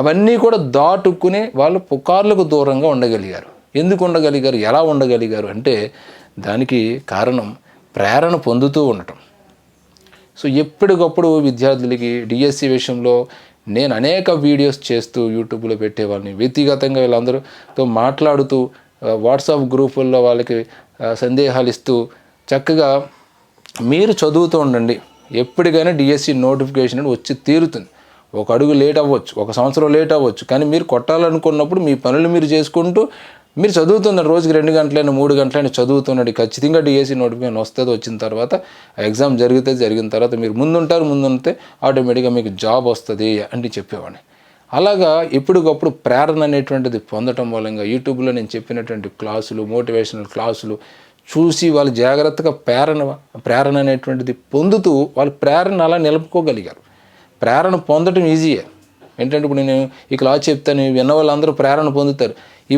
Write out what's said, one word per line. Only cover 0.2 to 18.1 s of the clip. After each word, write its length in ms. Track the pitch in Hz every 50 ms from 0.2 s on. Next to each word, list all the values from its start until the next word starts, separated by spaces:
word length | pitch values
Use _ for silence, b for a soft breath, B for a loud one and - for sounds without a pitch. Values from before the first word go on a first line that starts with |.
| 208 220 240 220 190
కూడా 120 | 233 226 202 151 131 120 139
దాటుకుని 600 | 147 170 190 190 190 190 175 180 - 180 185 208 220 214 - 131
వాళ్ళు 200 | 139 160 180 185 185 -
పుకార్లకు 540 | 143 131 - - 180 190 202 208 208 190 180 151 151
దూరంగా 340 | 147 139 139 135 131 147 160 143
ఉండగలిగారు. 540 | 127 123 117 113 104 95 95 90 85 - - - - _ _ - 139
ఎందుకు 200 | 165 185 196 175 180 175
ఉండగలిగారు, 500 | 165 165 151 147 143 139 127 135 127 113 104 107
ఎలా 140 | 127 151 165 160 151
ఉండగలిగారు 560 | 139 135 127 123 117 117 110 110 107 104 98 101
అంటే 200 | 110 127 139 123 104 104 107 B B B B B B B B _ - 92
దానికి 360 | 98 104 120 131 127 131 120 110 113 120 139 - - -
కారణం 360 | 98 113 123 127 123 107 101 110 - b b b b b _ -
ప్రేరణ 380 | - 98 101 113 139 160 170 170 160 -
పొందుతూ 360 | 120 117 123 135 143 139 156 147 131 110
ఉండటం. 260 | 95 90 - - - - _ _ _ _ _ _ _ _ _ _ _ _ _ _ _ b b b b b b _ -
So 60 | - 143 131 143 151
ఎప్పటికప్పుడు 640 | 143 - - 202 196 190 170 175 160 156 180 175 160 160 156 147 139
విద్యార్థులకి 600 | 123 117 127 135 135 127 123 123 127 120 120 120 120 120 117 107
డిఎస్సి 380 | 117 123 139 143 139 143 147 135 131
విషయంలో 360 | 123 120 - 127 120 120 123 123 120 123 B B B B B B B _ 113 101
నేను 180 | 117 139 139 117 110
అనేక 320 | 127 147 175 190 185 190 170 151 143
వీడియోస్ 340 | 147 147 139 143 139 135 139 -
చేస్తూ 320 | - 123 117 117 - - 127 117 113 110
YouTube-లో 400 | 113 113 110 - 110 117 113 110 107 107
పెట్టేవాళ్ళని, 480 | 107 104 - 107 101 101 98 98 101 98 95
వ్యక్తిగతంగా 600 | 117 131 127 151 143 143 139 135 135 135 135 131 127
వీళ్ళందరితో 800 | 120 120 117 120 127 127 135 135 - - - - - - - 131 123 113 113
మాట్లాడుతూ, 580 | 120 131